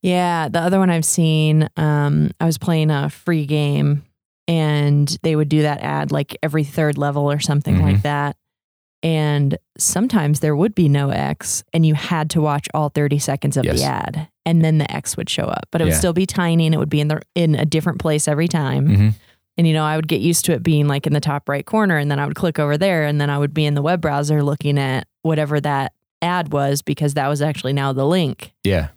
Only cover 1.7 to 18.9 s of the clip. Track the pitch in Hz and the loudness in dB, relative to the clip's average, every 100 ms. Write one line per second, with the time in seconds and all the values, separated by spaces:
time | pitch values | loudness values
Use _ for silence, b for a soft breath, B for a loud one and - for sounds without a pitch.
1.7 | - 156 147 147 147 151 - 165 156 - | 0 0 2 2 2 0 0 -2 -2 -2
2.7 | 160 156 147 151 - - 165 143 151 147 | 0 2 0 -2 -6 -2 -2 0 0 0
3.7 | 143 143 147 - _ _ _ - 165 151 | 0 0 0 -4 _ _ _ -2 0 2
4.7 | 147 143 143 143 - 160 156 151 151 151 | 2 2 2 0 -2 -2 0 2 2 2
5.7 | 147 147 147 147 147 143 - 156 156 143 | -2 -4 -4 -2 -2 -4 -6 -4 -2 -2
6.7 | - 151 143 143 143 143 147 - 147 - | 0 0 0 -2 0 0 0 0 0 2
7.7 | 95 92 98 143 143 143 - _ _ _ | 2 4 2 0 -2 -4 -6 _ _ _
8.7 | _ _ _ 165 156 151 147 139 156 _ | _ _ _ -2 0 2 2 0 -2 _
9.7 | - - 180 247 226 147 147 151 147 214 | -6 -4 0 0 0 0 0 0 0 0
10.7 | 208 160 143 139 - - 151 - - - | 2 2 2 0 -2 -4 -6 -6 -8 -4
11.7 | 165 160 147 - 170 151 165 151 143 - | 2 2 2 -2 -4 -2 0 0 -2 -4
12.7 | 156 151 147 147 143 - 139 143 139 - | -4 -2 0 0 0 -2 -2 -2 0 0
13.7 | 131 139 127 - 156 156 _ - 170 160 | 0 -2 -4 -6 -8 -12 _ 0 2 4
14.7 | 156 143 - - - - - - - - | 2 0 -6 -8 -8 -6 -4 -4 -6 -6
15.7 | 170 160 78 185 170 190 - 170 165 160 | -2 0 2 0 0 0 0 2 2 2
16.7 | 160 151 151 147 156 - - 165 147 156 | 2 0 0 0 -2 -4 -2 2 2 0
17.7 | 156 160 - 165 151 - 147 170 165 135 | 0 -2 -2 -2 0 0 0 0 0 0
18.7 | 135 139 | 0 4